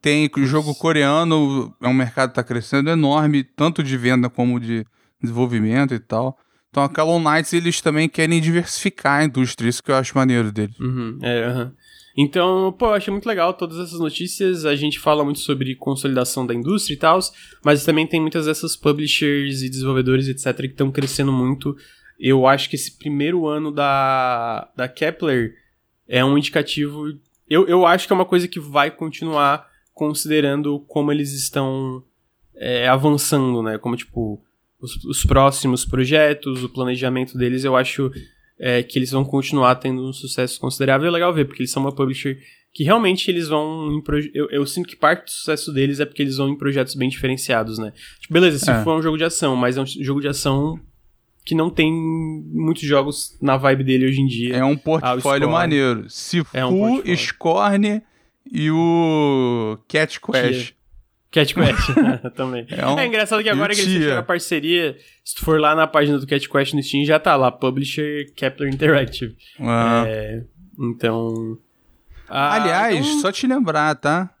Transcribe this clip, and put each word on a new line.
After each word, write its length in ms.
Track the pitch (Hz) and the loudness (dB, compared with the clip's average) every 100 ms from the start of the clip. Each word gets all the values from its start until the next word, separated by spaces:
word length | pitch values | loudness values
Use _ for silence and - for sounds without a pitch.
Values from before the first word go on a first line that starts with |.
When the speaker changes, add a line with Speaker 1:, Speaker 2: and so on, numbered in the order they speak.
Speaker 1:
Tem 280 | 151 147 151 143 | 2 2 2 0
o 80 | |
jogo 240 | 135 151 151 | 2 2 0
Speaker 2:
Nossa. 120 | 143 | -2
Speaker 1:
coreano, 920 | 165 156 139 151 170 156 143 139 117 - | 0 2 4 2 4 2 2 0 -4 -4
é 60 | 123 | 0
um 60 | |
mercado 360 | 131 123 127 131 | 0 0 -2 -2
que 40 | - | -2
tá 60 | |
crescendo 480 | 117 117 110 139 143 | -4 -6 -2 -2 0
enorme, 540 | 165 147 151 151 147 | 2 2 2 2 0
tanto 380 | 131 - 151 170 | -2 -2 -2 0
de 120 | 143 131 | -2 0
venda 320 | 120 127 123 | 2 2 0
como 280 | - 123 123 | 0 -2 0
de 260 | 117 113 110 _ _ _ | -4 -6 -6 _ _ _
desenvolvimento 760 | 120 117 123 120 110 123 139 | -6 -2 0 2 2 2 0
e 40 | 120 | -2
tal. 360 | - 113 127 - _ _ _ | -4 -4 -4 -6 _ _ _
Então 120 | - | -2
a 60 | 139 | -2
Kowloon 320 | 143 156 170 | 0 2 2
Knights, 300 | 156 151 160 | 2 0 2
eles 280 | 170 170 165 | 0 0 0
também 260 | 165 151 160 | 0 0 0
querem 320 | - 160 170 | 0 0 2
diversificar 800 | 160 170 170 - 202 - 139 143 | 2 0 -2 -4 -4 -2 0 2
a 40 | |
indústria, 440 | 151 127 127 - 117 | 2 0 -2 0 -2
isso 140 | 120 | -2
que 80 | - | 0
eu 40 | |
acho 220 | 135 127 139 | 0 0 0
maneiro 340 | 131 120 110 | 2 2 0
deles. 260 | 104 104 117 | -2 -6 -4
Speaker 2:
Uhum, 380 | 127 127 113 131 | -6 -4 -6 -6
é, 220 | 113 120 | -4 -2
aham. 280 | 117 123 120 - _ - - - | -2 -4 -6 -10 _ -20 -12 0
Então, 580 | 143 180 180 185 190 185 | 2 4 2 2 0 0
pô, 100 | 240 | 0
eu 80 | |
achei 180 | 208 202 | 0 0
muito 140 | 202 233 | -4 -4
legal 280 | 202 170 | 0 0
todas 240 | 180 170 165 | -2 -8 -8
essas 200 | 180 175 | -12 -4
notícias. 640 | 160 - 175 - 190 180 156 | -4 -4 -8 -2 -2 0 -2
A 80 | |
gente 240 | 143 151 139 | 0 -2 -2
fala 260 | - 151 | 0 2
muito 140 | 143 139 | 0 -2
sobre 360 | - 139 131 127 | -4 -4 -4 -6
consolidação 680 | - 135 139 127 123 - 123 | -4 -2 -2 -2 -2 -4 -4
da 60 | |
indústria 420 | 120 127 202 - | -4 -2 -2 -2
e 40 | 143 | 0
tals, 340 | 165 180 185 - - - | 2 2 0 -10 -20 -4
mas 200 | 147 147 | 2 2
também 220 | 139 156 160 | 4 2 2
tem 140 | 165 | 0
muitas 240 | 156 165 156 | 0 -2 -2
dessas 280 | 156 165 - | -4 -4 -2
publishers 840 | 147 147 151 - 151 143 139 135 | 0 0 0 0 0 0 -2 -4
e 80 | 131 | -6
desenvolvedores, 580 | 131 131 131 127 131 135 | -4 -2 0 2 2 0
et 100 | 131 | -4
cetera, 280 | 131 123 135 | -4 -4 -6
que 60 | |
tão 160 | - 139 | -2 -2
crescendo 420 | 135 139 - 139 | 0 -4 0 0
muito. 420 | 131 127 139 143 139 - _ - _ | 2 0 -2 -4 -8 -14 _ -20 _
Eu 260 | 127 135 131 | 2 4 6
acho 220 | 135 - | 4 0
que 80 | - | -6
esse 220 | - _ | -8 _
primeiro 480 | 151 143 147 180 156 | -6 -2 0 0 -2
ano 240 | 151 156 | -2 -4
da, 1000 | 147 143 139 135 131 127 120 117 110 - - | -2 0 2 2 2 0 -2 -4 -6 -8 -6
da 120 | 127 | -6
Kepler 680 | - 156 160 165 131 113 - _ _ _ _ _ | -2 -4 -2 0 0 0 -6 _ _ _ _ _
é 140 | 123 | 0
um 120 | 131 143 | 4 2
indicativo... 800 | 143 160 147 - 147 147 151 143 _ _ _ | 2 -2 -2 -4 -6 -6 -12 -12 _ _ _
Eu, 180 | 156 190 | 2 6
eu 200 | 175 175 | 6 6
acho 200 | 185 - | 4 2
que 60 | |
é 40 | 185 | 0
uma 100 | 180 | 2
coisa 200 | 180 175 | 0 0
que 100 | 180 | -8
vai 300 | 147 143 147 | -4 0 0
continuar 800 | 156 160 - 160 151 143 151 - _ _ | -2 -10 -8 -4 0 2 0 -6 _ _
considerando 840 | - 151 147 151 151 143 143 147 143 - | -4 -4 -2 0 2 2 0 -2 -4 -4
como 240 | 151 147 | -2 0
eles 200 | 147 143 | 0 -2
estão, 680 | 139 135 143 135 131 131 127 _ _ _ _ _ - | -4 -4 -2 -2 -4 -6 -8 _ _ _ _ _ -10
é, 320 | 120 123 123 | -4 0 2
avançando, 760 | 131 147 147 - 143 131 120 | 4 4 2 2 0 2 0
né? 160 | 110 110 | -2 -4
Como, 180 | 120 120 | -6 -6
tipo, 460 | - - 110 104 _ _ _ _ | -8 -6 -6 -6 _ _ _ _
os, 220 | 123 - | -14 -12
os 200 | - 143 | -6 -2
próximos 600 | 135 139 139 135 135 123 - | 2 6 4 2 0 0 -2
projetos, 760 | 131 127 151 151 147 139 127 | 0 2 4 4 2 -4 -6
o 40 | 123 | -6
planejamento 680 | 135 127 123 127 127 127 127 | -4 -4 -2 -2 -2 -4 -2
deles, 240 | 123 127 | -2 0
eu 140 | 135 127 | 2 2
acho, 340 | 127 - 135 135 - _ _ _ | 2 -2 -4 -4 -18 _ _ _
é, 240 | 127 123 | 0 0
que 160 | 120 143 | 0 -2
eles 120 | 127 | -2
vão 120 | 135 | -2
continuar 500 | 135 139 135 143 123 127 | 0 -2 0 4 4 4
tendo 260 | 135 127 131 | 0 -4 -6
um 40 | |
sucesso 460 | 131 131 - 127 - | -10 -10 -4 -4 -2
considerável. 480 | 131 - 135 135 165 | -6 -2 2 2 2
É 40 | |
legal 220 | 170 175 | 0 0
ver, 120 | 160 | 2
porque 180 | 139 - | -2 -2
eles 80 | 123 | -6
são 120 | - | -2
uma 120 | 139 | -4
publisher 440 | 135 135 131 139 135 - _ _ | -2 -4 -2 -6 -8 -14 _ _
que 100 | - | -4
realmente 460 | 151 226 208 185 - | 2 4 4 0 0
eles 180 | 175 160 | -2 0
vão 440 | 151 151 160 151 | -2 -2 -4 -4
em 80 | 151 | -4
proje-, 280 | 147 147 147 | -2 -4 -2
eu, 140 | - 147 | -4 -2
eu 160 | 143 139 | -2 -2
sinto 220 | - 175 | -4 -8
que 80 | - | 0
parte 280 | - 180 | 0 0
do 60 | - | -4
sucesso 420 | - - 151 - | -10 -6 -4 -4
deles 280 | 139 139 139 | -2 -2 0
é 60 | 147 | -6
porque 160 | - | -2
eles 160 | 143 135 | -4 -2
vão 100 | 139 | -2
em 80 | 143 | -2
projetos 380 | 139 139 127 | -2 -2 -2
bem 140 | 135 131 | -2 -4
diferenciados, 680 | 131 131 135 - 120 110 110 | -2 -4 -4 0 0 0 -6
né? 140 | 107 - - - | -8 -12 -20 -20
Tipo, 120 | - | -2
beleza, 240 | 160 180 143 | 4 4 4
se 120 | 139 | 2
Speaker 1:
É. 120 | 117 | 2
Speaker 2:
for 160 | 107 160 | 2 2
um 40 | |
jogo 160 | 160 156 | 0 0
de 60 | |
ação, 300 | 165 165 151 | -2 0 0
mas 220 | 127 123 127 | 2 0 0
é 60 | |
um 40 | 135 | -4
jogo 340 | - 139 139 | -6 -4 -2
de 80 | 143 | -2
ação 520 | 139 147 135 147 165 - _ _ _ _ _ | -2 0 0 0 -4 -14 _ _ _ _ _
que 100 | - | -4
não 140 | 165 165 | 0 0
tem 240 | 175 156 | 2 2
muitos 920 | 165 160 160 160 156 151 156 156 160 | 2 -2 -4 -6 -8 -8 -2 -2 -2
jogos 540 | 147 143 139 143 - - | 2 2 2 -6 -10 -4
na 140 | 139 135 | 0 2
vibe 260 | 139 135 | 2 2
dele 220 | 131 131 131 | 2 2 2
hoje 140 | 135 | 2
em 40 | 139 | 0
dia. 300 | 117 120 123 | 0 -2 0
Speaker 1:
É 80 | |
um 60 | 131 | 0
Speaker 2:
Ah, 20 | |
o 60 | 147 | 0
Speaker 1:
portfólio 420 | 156 156 127 127 | 0 0 0 -2
Speaker 2:
Scorn. 260 | 139 139 151 | 0 0 2
Speaker 1:
maneiro. 520 | 165 175 147 131 117 104 | 0 2 2 2 -2 -6
Sifu, 480 | - - 175 156 131 | -14 -4 -4 -2 -2
Speaker 2:
É 80 | |
um 140 | 143 185 | 0 2
portfólio. 380 | 214 262 208 175 | 2 0 0 -2
Speaker 1:
Scorn 840 | - - 165 175 202 202 208 214 - _ _ _ - | -2 -4 0 2 2 2 2 -2 -8 _ _ _ -10
e 200 | 208 151 | -4 0
o 1080 | 160 170 170 165 156 147 135 123 120 110 110 _ | 2 4 4 2 2 2 2 0 0 -2 -6 _
Cat 320 | 151 156 - | -2 -2 -4
Quest. 460 | - 131 123 127 120 | -2 0 2 0 -6
Speaker 2:
Tia. 60 | _ _ - _ _ _ | _ _ -20 _ _ _
Cat 240 | 160 143 | 0 2
Quest, 340 | - 147 113 - | 2 2 2 2
<laughs> 80 | 139 | 4
né, 220 | 247 127 127 - | 2 0 -6 -6
também. 300 | 131 123 117 | -6 -6 -8
Speaker 1:
É 160 | - 131 | -4 -2
um 120 | 143 | 0
Speaker 2:
É 80 | 254 | 0
engraçado 360 | 220 208 220 | -2 0 0
que 60 | 214 | 0
Speaker 1:
e 20 | |
o 40 | |
Speaker 2:
agora 200 | 208 202 | 0 0
que 60 | 208 | 0
eles 100 | 190 | 2
Speaker 1:
Tia. 80 | 185 | 2
Speaker 2:
fecharam 180 | 151 127 | 2 0
a 40 | |
parceria, 720 | - 175 - 165 151 175 156 131 _ _ | -2 -4 -2 -4 0 0 0 -6 _ _
se 100 | - | -14
tu 100 | - | -6
for 140 | - 156 | 2 4
lá 140 | 151 | 4
na 120 | 156 156 | 4 4
página 320 | 156 147 143 | 4 4 2
do 80 | 135 | 0
Cat 220 | 143 135 | -4 0
Quest 260 | 143 139 | -2 0
no 80 | 147 | -2
Steam, 220 | 135 143 | -2 -2
já 140 | 143 156 | 2 2
tá 180 | 165 143 | 4 4
lá, 140 | 127 | 2
Publisher 840 | - 127 131 135 - 151 147 143 | 2 -2 -2 -6 -6 -6 -6 -10
Kepler 380 | - 135 135 139 | -4 -6 -4 -6
Interactive. 640 | 135 156 143 127 - 120 - - - | 0 4 4 2 -6 -10 -12 -20 -8
Speaker 1:
Ah. 440 | 117 117 117 117 113 | -2 2 4 2 2
Speaker 2:
É... 380 | 110 107 113 120 _ - - | -4 -6 -10 -12 _ -20 -8
Então... 800 | 120 117 117 113 113 113 113 110 _ _ _ _ _ - - | -6 -2 -2 -2 -2 -4 -8 -10 _ _ _ _ _ -20 -8
Ah, 260 | 139 143 | -2 0
Speaker 1:
Aliás, 520 | 214 175 170 226 180 139 | 2 0 0 2 0 0
Speaker 2:
então 140 | 302 | 0
Speaker 1:
só 120 | 196 | -2
te 140 | 196 254 | 0 0
lembrar, 480 | 262 202 151 151 147 | 0 0 2 0 0
tá? 340 | 147 165 185 _ | 0 0 -2 _